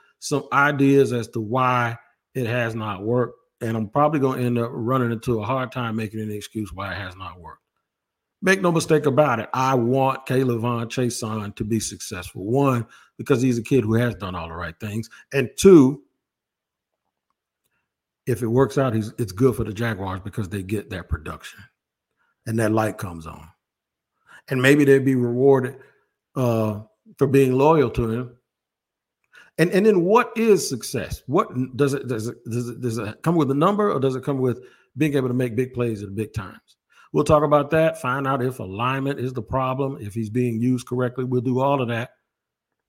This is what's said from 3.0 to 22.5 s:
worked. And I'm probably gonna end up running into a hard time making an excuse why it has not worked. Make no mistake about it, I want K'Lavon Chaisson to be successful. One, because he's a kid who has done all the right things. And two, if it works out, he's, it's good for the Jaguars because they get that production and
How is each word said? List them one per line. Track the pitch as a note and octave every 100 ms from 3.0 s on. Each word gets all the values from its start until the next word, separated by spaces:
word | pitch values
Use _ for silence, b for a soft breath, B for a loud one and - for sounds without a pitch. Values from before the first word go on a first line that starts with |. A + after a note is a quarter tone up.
worked. | G#2 B2 A#2+ - _ _
And | A#2 A2+
I'm | G#2+
probably | C#3+ D3+ D#3
gonna | C3+ C3
end | B2 A#2+
up | A#2
running | C#3 A2+ C3 A#2+
into | A2+ B2+ A2+
a | G#2
hard | C3 B2
time | B2+ A#2 A2
making | A2 A2
an | G#2+
excuse | G#2 - A2 G2+
why | F2 G2
it | F2+
has | F#2 F#2
not | F2+ F2+
worked. | E2 - _ _ _ _ _ _ _ _
Make | F#3 F#3+
no | F3+
mistake | E3 - D#3 D3
about | B2+ D3 A2+
it, | -
I | B2+ C3 C3+
want | A#2 C3+ C3 C3 -
K'Lavon | C3 C3 A#2 A#2+ A#2 A#2+
Chaisson | - B2 - A2 A2 G#2 -
to | G#2
be | A2+
successful. | - G2+ - F2 F2+ - G2
One, | C3 C#3 B2 A2+ b b b
because | - C3
he's | C3 A#2+
a |
kid | A2 C#3
who | G#2+ A2+
has | B2 F#2
done | F#2+
all | F2+ E2
the |
right | E2 E2+ -
things. | G#2+ G#2+ A2+ B B
And | C#3 A#2+ -
two, | G3 E3+ C3 D3 - _ _ _ _ _ _ _ _ _ _ _ _ _ _ _ _ _ _ _ _ _ -
if | A#2+
it | A#2
works | B2 C3+ -
out, | C3
he's, | A2+ G#2+ -
it's | A2
good | F2+ C3 A2+
for | A2
the |
Jaguars | G2 A#2 G2 F#2+ F#2+
because | F#2+ G#2 G2
they | G2+
get | F#2 G#2 -
that | F2+ E2
production | D#2 D#2+ F2 - - - _ _ _ _ _ _ _
and | -